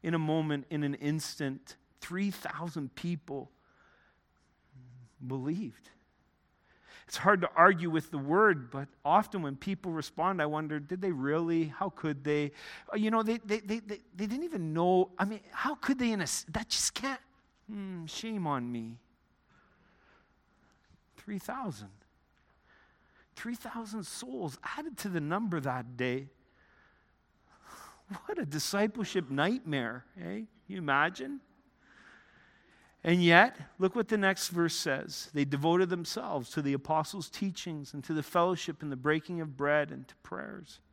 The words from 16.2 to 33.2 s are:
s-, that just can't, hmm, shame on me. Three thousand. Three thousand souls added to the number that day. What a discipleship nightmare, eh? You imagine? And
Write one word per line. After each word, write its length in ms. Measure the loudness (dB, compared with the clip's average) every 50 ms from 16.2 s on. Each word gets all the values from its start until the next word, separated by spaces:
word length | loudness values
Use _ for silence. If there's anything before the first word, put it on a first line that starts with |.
| 0
s-, 220 | -2 -2 -4 -6 -6
that 180 | -6 -6 -4
just 280 | -2 -2 0 0 0 -2
can't, 260 | -2 -4 -4 -4 -6 -10 _ _ _ _ _ _ _ _
hmm, 380 | -12 -10 -8 -8 -8 -8 -8 -8
shame 420 | -8 -10 -8 -6 -4 -4 -2 0
on 240 | 0 0 0 -2 -4
me. 260 | -4 -6 -6 -8 -12 -14 _ _ _ _ _ _ _ _ _ _ _ _ _ _ _ _ _ _ _ _ _ _ _ _ _ _ _ _ _ _ _ _ _ _ _ _ _ _ -20 _ _ _ _
Three 220 | -18 -12 -8 -8 -8
thousand. 500 | -6 -6 -8 -6 -6 -8 -8 -8 -12 -16 -18 -20 _ _ _ _ _ _ _ _ _ _ _ _ _ _ _ _ _ _ _ _ _ _ _ _ _ _ _
Three 200 | -12 -8 -8 -8
thousand 500 | -8 -8 -10 -8 -8 -8 -6 -6 -6 -6
souls 520 | -6 -8 -10 -10 -8 -6 -4 -4 -4 -6 -6 -10 -8 -8
added 200 | -6 -8 -8 -8 -6
to 100 | -6 -2
the 120 | -2 0
number 380 | 0 0 0 0 0 0 -2 -2
that 380 | 0 -2 -2 -2 -6 -8 -4
day. 320 | 0 0 0 2 0 -4 -8 _ _ _ _ _ _ _ _ _ _ _ _ _ _ _ _ _ _ _ _ _ _ _ _ _ _ _ -20 -20 -20 -20 -20 -20 -20 _ _ -14 -12 -8
What 120 | -6 -4 -4
a 60 | -4
discipleship 840 | -2 -2 -2 -2 0 2 2 2 2 2 -2 -4 0 0 -2 0 0
nightmare, 760 | 0 2 2 2 2 0 -2 -2 -2 0 0 -2 -6 -8 -12 _ _ -12
eh? 220 | -8 -8 -6 -8 -8 -10 _ _ _
You 100 | -10 -8
imagine? 640 | -6 0 2 4 4 4 2 0 -4 -8 -8 -8 -12 _ _ _ _ _ _ _ _ _ _ -20 -20 -20 -20 -20 -20 -20 _ _ -20 _ _ _ _ _ _ _ _ _ _ _ _ 2
And 200 | 4 6 6